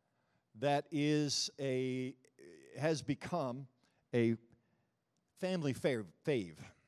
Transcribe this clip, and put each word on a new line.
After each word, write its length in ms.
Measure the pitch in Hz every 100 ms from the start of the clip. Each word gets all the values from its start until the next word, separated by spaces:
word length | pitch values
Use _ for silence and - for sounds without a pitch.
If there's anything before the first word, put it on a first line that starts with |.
| _ _ _ _ _ 107
that 260 | 143 143 -
is 600 | 156 147 151 147 - - -
a, 560 | 139 127 131 127 127 127 _ _ - 80 69 127
has 220 | 151 151
become 640 | - 139 - 175 135 127 135 _ _ _ _
a 220 | 123 117 113 - _ _ _ _ _ _ _ _ -
family 320 | 185 185 143
fav-, 320 | 120 165 120 92 - -
fave. 300 | 131 87 76 - -